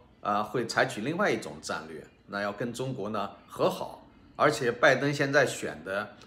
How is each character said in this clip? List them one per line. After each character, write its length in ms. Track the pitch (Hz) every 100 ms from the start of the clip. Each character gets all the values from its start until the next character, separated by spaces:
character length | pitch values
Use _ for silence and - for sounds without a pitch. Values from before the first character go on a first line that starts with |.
| - -
啊， 200 | - 104
会 240 | 107 - -
采 200 | - 131
取 160 | 131
另 160 | 113 175
外 140 | 202
一 60 | 117
种 160 | 80 73
战 260 | - 87 78
略， 180 | 78 - - -
那 140 | 101
要 100 | 101
跟 220 | 101 120
中 200 | 117 131
国 160 | 127 101
呢 220 | 110 101 - -
和 220 | - 170
好。 380 | 180 - - - - - -
而 140 | 139
且 220 | 151 127
拜 240 | 156 156 131
登 180 | 143
现 180 | 147 139
在 140 | 143 127
选 380 | - 90 76
的， 320 | 85 98 104 -